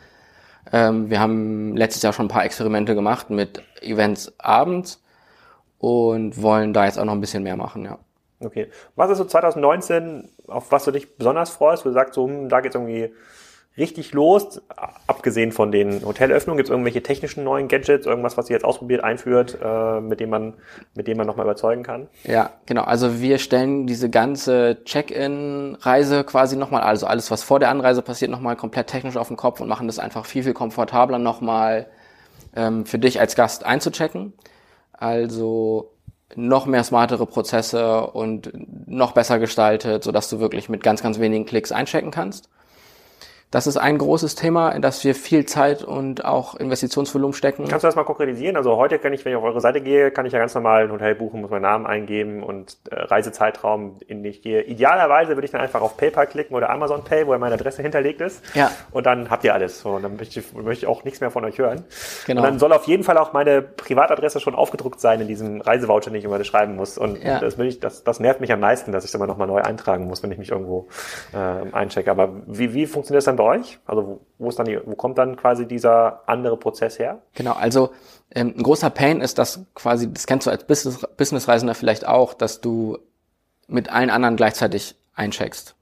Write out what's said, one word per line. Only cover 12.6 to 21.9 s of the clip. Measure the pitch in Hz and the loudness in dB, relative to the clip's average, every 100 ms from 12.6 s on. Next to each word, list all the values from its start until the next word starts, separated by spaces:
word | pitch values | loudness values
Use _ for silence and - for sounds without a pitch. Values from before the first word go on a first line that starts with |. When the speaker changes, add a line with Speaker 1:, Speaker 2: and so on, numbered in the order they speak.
Speaker 2:
geht's | 131 | 0
irgendwie | 123 120 113 113 113 - - - _ _ - | -4 -4 -4 -6 -10 -20 -20 -20 _ _ -6
richtig | 165 170 147 | -6 -6 -6
los, | 139 156 202 202 - - - | 2 6 6 2 -14 -20 -14
a-, | - - - | -14 -8 -4
abgesehen | - 131 110 113 | -2 0 0 0
von | 113 107 | 2 2
den | 101 101 101 | 2 2 -2
Hotelöffnungen, | 101 104 131 139 175 151 | -4 0 2 2 2 0
gibt's | - | 0
irgendwelche | 127 120 117 | 0 0 -2
technischen | 120 135 147 - | -2 -4 -4 -6
neuen | 135 139 135 | -4 -2 0
Gadgets, | 135 135 143 - | 0 4 2 2
irgendwas, | 120 120 - | -2 -2 -4
was | 120 | -2
ihr | |
jetzt | 117 | 0
ausprobiert, | - 127 123 123 | 0 -2 0 0
einführt, | 110 120 127 123 123 - | 0 -2 2 2 2 -2
äh, | 113 110 113 110 | -4 -2 0 -2
mit | 110 107 | -4 -4
dem | 110 | -2
man, | 110 110 110 - - - | -2 -4 -12 -20 -20 -18
mit | - 107 | -10 -6
dem | 113 | -2
man | 107 | -2
nochmal | 107 107 | -2 -2
überzeugen | 104 113 120 | 0 0 -2
kann? | 120 | -4